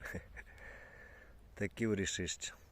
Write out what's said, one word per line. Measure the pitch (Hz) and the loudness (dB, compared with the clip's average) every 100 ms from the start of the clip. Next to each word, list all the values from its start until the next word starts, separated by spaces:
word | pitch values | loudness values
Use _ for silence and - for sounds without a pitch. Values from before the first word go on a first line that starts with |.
| - - - - - - - - - - - - - - - | -6 -6 -6 -12 -12 -12 -10 -10 -12 -14 -14 -14 -16 -16 -10
Такі | - 101 - 113 | 0 2 6 6
врішища. | 101 92 - 87 - - - - | 8 6 4 2 0 -4 -6 -16